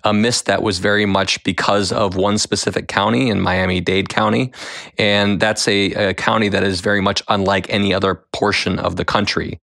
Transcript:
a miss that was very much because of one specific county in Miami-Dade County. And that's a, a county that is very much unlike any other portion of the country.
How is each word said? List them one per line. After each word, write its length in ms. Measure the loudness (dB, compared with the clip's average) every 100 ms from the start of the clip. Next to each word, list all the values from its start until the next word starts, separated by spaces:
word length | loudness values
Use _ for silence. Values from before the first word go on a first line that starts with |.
a 100 | 2
miss 280 | 2 2 0
that 200 | 0 0
was 180 | 0 0
very 260 | 2 2 2
much 360 | 2 0 -2 -2
because 480 | -2 0 0 0
of 240 | 0 0 0
one 200 | 0 0
specific 520 | 0 -2 -2 -4 -4
county 400 | 0 2 2 2
in 100 | 0
Miami-Dade 680 | 0 0 0 0 0 0 0
County. 420 | 0 2 0 -2 -6 -14 -14 -10 -2
And 420 | 2 2 2 2
that's 260 | 0 0 0
a, 400 | 2 0 0 -2
a 40 |
county 360 | 0 0 2 2
that 140 | 0
is 180 | 0 0
very 180 | 0 0
much 240 | 0 -2 -2
unlike 400 | 0 2 0 0
any 240 | 0 0
other 220 | 2 0 -2 _
portion 440 | -2 0 0 -2 -2
of 200 | -2 -4
the 80 | -2
country. 520 | 0 0 -2 -6 -10